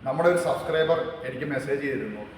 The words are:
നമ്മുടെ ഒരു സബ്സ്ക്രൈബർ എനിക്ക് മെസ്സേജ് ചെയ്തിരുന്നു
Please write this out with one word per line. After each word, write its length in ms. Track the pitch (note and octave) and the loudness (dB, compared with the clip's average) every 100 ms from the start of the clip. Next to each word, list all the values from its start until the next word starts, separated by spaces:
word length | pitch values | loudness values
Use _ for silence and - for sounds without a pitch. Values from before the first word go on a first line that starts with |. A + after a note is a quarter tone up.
| C3+ | -4
നമ്മുടെ 220 | C#3+ F3 | 4 4
ഒരു 80 | F3 | 6
സബ്സ്ക്രൈബർ 600 | - - - D#3+ D#3+ E3 D#3+ - E3 | 2 -2 0 2 4 2 0 -6 -8
എനിക്ക് 180 | B2+ D3+ | -6 -4
മെസ്സേജ് 280 | C3+ D3 C#3 | -4 -2 -2
ചെയ്തിരുന്നു 420 | C#3+ C3+ A2 G#2+ G#2 | -2 -4 -4 -8 -12